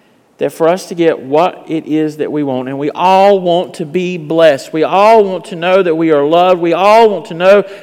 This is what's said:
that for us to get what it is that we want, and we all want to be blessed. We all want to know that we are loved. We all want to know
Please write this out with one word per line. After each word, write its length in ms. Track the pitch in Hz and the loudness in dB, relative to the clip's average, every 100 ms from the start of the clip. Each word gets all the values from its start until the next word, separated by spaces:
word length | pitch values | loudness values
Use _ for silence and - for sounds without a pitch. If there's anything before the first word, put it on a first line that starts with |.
| _ _ _ - | _ _ _ -6
that 120 | 143 | -6
for 160 | - 165 | -2 0
us 220 | 185 - | 0 -4
to 60 | |
get 260 | 175 165 - | -2 -2 -2
what 500 | 131 147 175 - - | -2 0 0 -4 -8
it 160 | 160 - | -8 -4
is 300 | 156 156 147 | -4 -4 -6
that 160 | 104 | -6
we 100 | 147 | -4
want, 260 | 143 127 127 | -4 -6 -6
and 80 | 139 | -8
we 140 | 151 | -8
all 480 | - 180 190 202 196 | -2 2 4 4 2
want 360 | 180 170 180 | 0 -2 -4
to 120 | - 156 | -8 -8
be 300 | 180 180 180 | -6 -6 -8
blessed. 560 | 151 165 160 139 - | -4 2 2 2 -4
We 100 | 160 | -4
all 400 | 147 180 214 226 | -2 2 4 4
want 220 | 196 180 - | 2 -4 -10
to 100 | 175 | -6
know 260 | 175 190 | 0 0
that 120 | 175 | 0
we 160 | 160 165 | 0 0
are 140 | 147 | 2
loved. 360 | 143 170 185 180 | 2 2 2 2
We 120 | 170 | 0
all 380 | 165 202 220 220 | 0 4 4 4
want 160 | 185 147 | 0 -8
to 80 | |
know 280 | 165 185 202 196 - | -2 4 4 2 -10